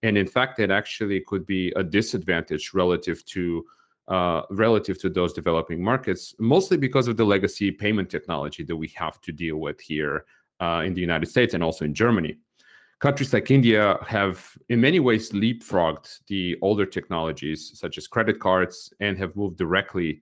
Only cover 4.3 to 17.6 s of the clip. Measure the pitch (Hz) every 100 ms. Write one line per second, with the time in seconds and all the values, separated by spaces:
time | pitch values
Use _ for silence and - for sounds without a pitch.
4.3 | 82 - 98 113 107 101 90 95 90 87
5.3 | 82 80 82 78 85 98 135 107 87 -
6.3 | - 113 165 190 170 135 135 120 110 107
7.3 | 98 98 - 101 - 104 107 92 80 -
8.3 | 78 73 - 76 80 82 - 80 - -
9.3 | 76 80 78 76 73 - 76 73 76 -
10.3 | _ _ - 85 82 82 90 85 80 87
11.3 | 131 117 87 82 - 76 76 117 104 78
12.3 | - _ _ _ - _ - 143 139 131
13.3 | 110 - 135 117 107 104 98 - 110 98
14.3 | 85 - - - 120 131 180 127 110 113
15.3 | 101 113 120 - 92 82 76 - - -
16.3 | 98 90 - 95 104 95 90 - 85 80
17.3 | 73 76 80